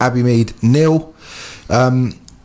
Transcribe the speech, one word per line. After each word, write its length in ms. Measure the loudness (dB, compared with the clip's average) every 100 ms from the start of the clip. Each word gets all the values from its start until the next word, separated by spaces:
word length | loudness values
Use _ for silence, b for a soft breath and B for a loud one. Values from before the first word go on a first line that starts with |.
Abbey 220 | -2 0
Mead 300 | 0 2 0 -2
nil. 520 | 0 2 2 0 -4 B B B B B B
Um, 460 | 0 2 0 -2 -6 -20 -20